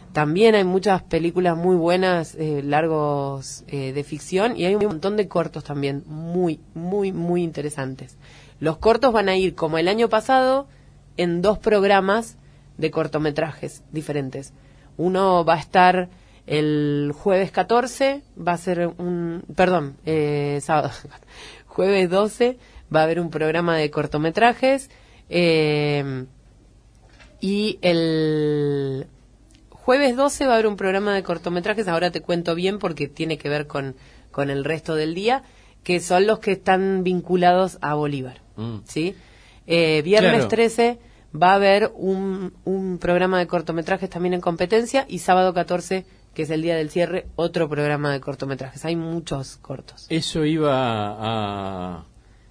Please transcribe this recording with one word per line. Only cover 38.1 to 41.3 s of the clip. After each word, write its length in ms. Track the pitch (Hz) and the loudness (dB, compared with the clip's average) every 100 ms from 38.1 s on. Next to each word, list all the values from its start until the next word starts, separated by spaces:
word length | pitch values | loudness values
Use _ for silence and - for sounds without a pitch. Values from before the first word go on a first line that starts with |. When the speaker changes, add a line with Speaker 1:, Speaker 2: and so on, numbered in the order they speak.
| 143 127 - - - | -4 -8 -14 -20 -12
Speaker 2:
Mm. 220 | 113 110 | -10 -10
Speaker 1:
¿sí? 320 | - - 170 202 - - - - - | -8 -6 -4 -6 -18 -20 -20 -20 0
Eh, 360 | 170 160 156 | 2 4 2
viernes 280 | 151 208 185 | 4 4 6
Speaker 2:
Claro. 140 | - 117 | 4 2
Speaker 1:
trece 500 | 226 233 226 233 240 - - - | 2 2 4 0 0 -10 -20 -16